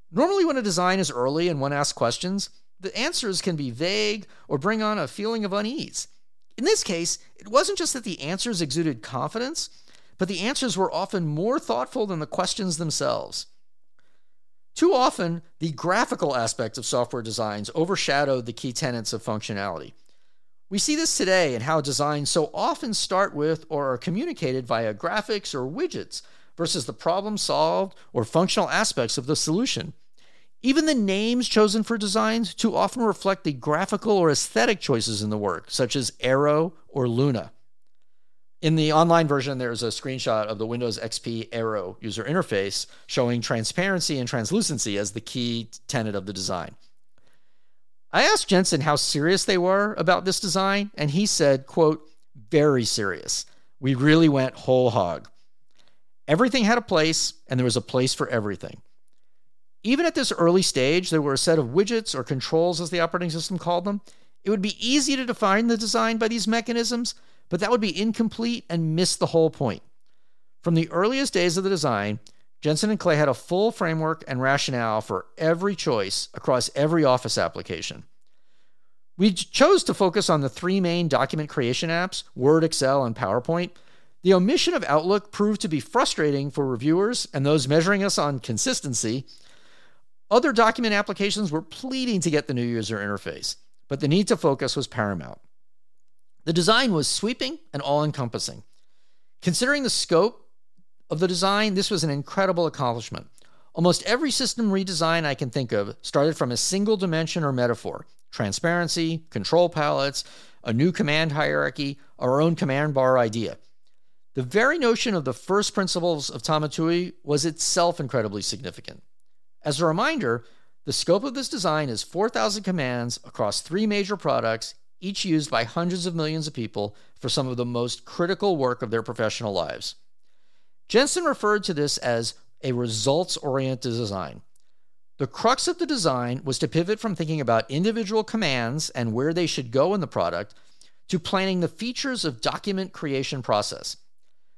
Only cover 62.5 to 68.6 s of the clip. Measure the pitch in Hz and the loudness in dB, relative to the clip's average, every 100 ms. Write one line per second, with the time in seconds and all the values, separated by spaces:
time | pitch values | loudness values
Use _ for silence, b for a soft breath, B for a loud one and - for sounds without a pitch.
62.5 | 165 175 165 170 170 165 180 175 160 - | 2 2 0 -2 -2 0 0 -2 -4 -4
63.5 | 180 175 175 185 202 b b b b 196 | -4 -2 -2 -2 -6 b b b b -2
64.5 | 214 202 - 226 285 269 269 247 220 202 | -2 -2 -4 0 2 2 -2 -2 0 2
65.5 | 202 233 233 220 226 226 226 226 233 190 | 4 2 0 0 0 0 0 0 0 0
66.5 | 226 233 233 226 240 240 - b b b | 0 0 -2 -2 -2 -4 -8 b b b
67.5 | 170 202 247 208 165 220 214 226 - 233 | -2 2 2 2 0 -2 0 -2 0 -4
68.5 | 240 | -4